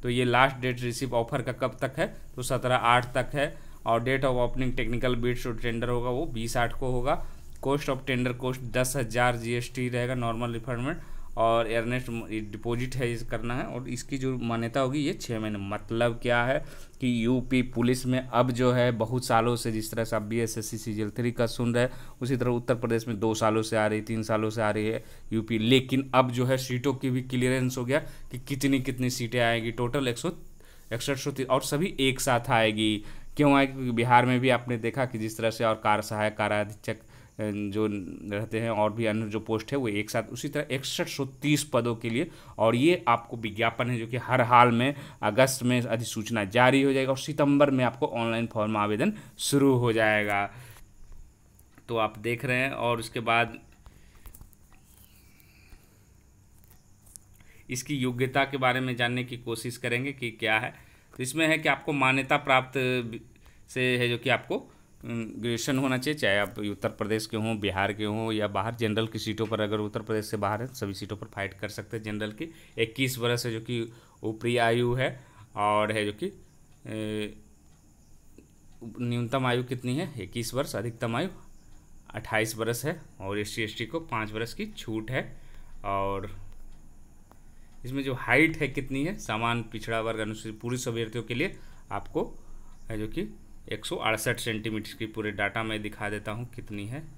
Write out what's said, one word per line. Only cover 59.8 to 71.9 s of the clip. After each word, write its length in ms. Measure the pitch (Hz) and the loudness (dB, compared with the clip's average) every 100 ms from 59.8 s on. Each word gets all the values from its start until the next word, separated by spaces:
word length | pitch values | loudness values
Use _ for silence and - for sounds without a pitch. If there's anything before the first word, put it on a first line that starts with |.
| 123 120 135 | -2 -2 -2
कि 180 | 135 120 | -4 -8
क्या 280 | 107 110 110 | -2 2 2
है। 140 | 117 - - - - - | 2 -10 -20 -20 -20 -8
तो 60 | |
इसमें 240 | 127 139 160 | -4 0 2
है 100 | 160 | 4
कि 120 | 156 | 4
आपको 240 | 139 - | 2 0
मान्यता 440 | 143 131 131 135 147 | 2 4 2 2 0
प्राप्त 360 | - 131 131 139 127 127 117 113 - - - - - | 4 4 4 0 0 0 -2 -8 -14 -20 -20 -20 -10
से 280 | - 127 123 | 0 2 4
है 120 | 120 | 2
जो 80 | 120 | 2
कि 120 | 131 | 2
आपको, 300 | 117 - 214 | 0 2 -6
अम, 680 | - - - - 113 117 113 | -6 -20 -20 -16 -8 -6 -6
ग्रेजुएशन 520 | - 117 117 131 131 | -4 -2 -2 0 0
होना 200 | 135 127 | 2 0
चाहिए, 220 | 131 151 | 0 0
चाहे 180 | 117 98 | 2 2
आप 220 | 101 104 | 2 -2
उत्तर 300 | 104 101 113 | -6 -2 -4
प्रदेश 360 | - 107 110 107 | -4 -2 -2 -2
के 120 | 113 | -2
हों, 220 | 110 110 | -2 0
बिहार 340 | 101 95 101 | 0 0 0
के 100 | 104 | 0
हों 280 | 107 107 113 | -2 -2 -2
या 160 | 107 104 | 0 0
बाहर। 280 | 101 101 120 | -2 -4 -2
जनरल 320 | 113 104 113 | 0 0 0
की 120 | 110 | -2
सीटों 260 | 110 110 110 | -6 -4 -2
पर, 160 | 107 | 0
अगर 160 | 104 107 | 0 0
उत्तर 240 | 104 113 | -2 -4
प्रदेश 240 | 107 110 107 | -2 -4 -2
से 120 | 107 | -2
बाहर 240 | 101 107 | -2 -2
है, 60 | 127 | -6
सभी 260 | - 101 | -6 -6
सीटों 240 | 98 98 101 | -6 -8 -10
पर 100 | - | -10
फाइट 260 | - 98 | -6 -8
कर 160 | - 104 | -6 -10
सकते 280 | 104 107 | -8 -8